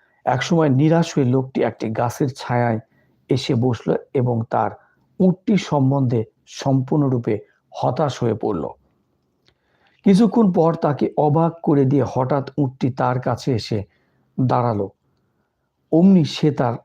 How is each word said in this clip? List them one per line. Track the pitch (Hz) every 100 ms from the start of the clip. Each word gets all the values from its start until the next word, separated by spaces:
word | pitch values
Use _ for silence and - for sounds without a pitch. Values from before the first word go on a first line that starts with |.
| _ _
একসময় | 127 127 - 170 151
নিরাশ | 131 156 165 170 156
হয়ে |
লোকটি | 123 131 131 -
একটি | 120 - 113
গাছের | 110 120 - 139
ছায়ায় | - - 123 120 110 - _ _ _ -
এসে | 135 -
বসল | 120 127 113 - - -
এবং | 139 123 117 113
তার | 120 107 - _ _ _ -
উটটি | 185 175 - 202
সম্বন্ধে | - 147 131 139 131 120 107 _ _
সম্পূর্ণরূপে | - 139 135 131 156 139 127 120 101 - _ _
হতাশ | - 135 123 147 -
হয়ে | 117
পড়ল। | 107 110 90 67 - _ _ _ _ _ _ _ _ _ _ _ _
কিছুক্ষণ | - 190 226 233 208
পর | 175 160
তাকে | 160 147 139 - -
অবাক | 147 156 165 160
করে | - 143
দিয়ে | 131 143 113
হঠাৎ | 131 131 143 123 -
উটটি | 131 - 131
তার | 131 123 127
কাছে | 131 117 -
এসে | 113 - 110 101 _ _ _ _ -
দাঁড়ালো। | 127 127 120 104 98 - _ _ _ _ _ _ _ _ _
অমনি | 160 190 190
সে | 135 - 151
তার | 143 123 113